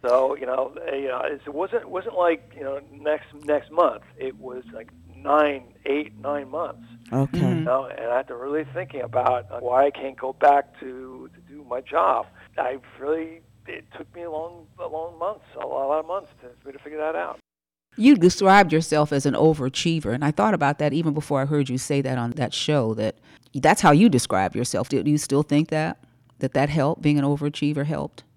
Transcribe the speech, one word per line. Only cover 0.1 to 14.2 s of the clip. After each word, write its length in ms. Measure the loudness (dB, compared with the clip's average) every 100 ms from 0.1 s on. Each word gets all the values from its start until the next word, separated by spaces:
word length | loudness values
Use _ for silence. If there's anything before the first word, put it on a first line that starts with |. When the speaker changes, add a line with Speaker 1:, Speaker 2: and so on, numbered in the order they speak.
| 2 2 -2
Speaker 1:
you 100 | -4
know, 260 | -2 -4 -6 -8
uh, 40 |
you 140 | -6 -4
know, 120 | -4
it 340 | -6 -6 -10
wasn't, 360 | -8 -4 -4 -6
wasn't 260 | -10 -6 0
like, 340 | 0 0 -6 -12
you 60 |
know, 180 | -10 -10 -12
next, 360 | -8 -4 -4 -6 -16
next 260 | -2 -2 -2
month. 340 | 0 0 0 -14 -10
It 220 | -10 -10
was 260 | -14 -14 -14
like 160 | -18 -20 -20 -20
nine, 600 | -16 0 2 2 0 -12 -14
eight, 340 | -4 -2 -4 -10
nine 300 | -8 -8 -8
months. 380 | -8 -8 -10 -20 -20 -6
Speaker 2:
Okay. 260 | -2 -2 0
Speaker 3:
Mm-hmm. 200 | 0 0
Speaker 1:
You 60 |
know, 200 | 0 0 -2
and 120 | -8 -2
I 100 | -2
had 120 | -2
to 80 | -10
really 280 | -6 -4 -4
thinking 300 | -10 -10 -10
about, 420 | -4 0 0 0 -4
uh, 80 | -8
why 240 | 0 4
I 60 | 4
can't 260 | 2 -12 -8
go 160 | -10
back 480 | 2 4 4 2 -12
to, 480 | -14 -14 -16 -16 -20
to 60 | -20 -20
do 160 | -20 -10
my 140 | -10
job. 440 | -4 0 2 0 -2 -14 -16 -6
I 220 | -6 -6 -12 -12
really, 440 | -4 -4 -4 -14 _ _ -16
it 180 | -16 -16 -18
took 160 | -18
me 80 | -14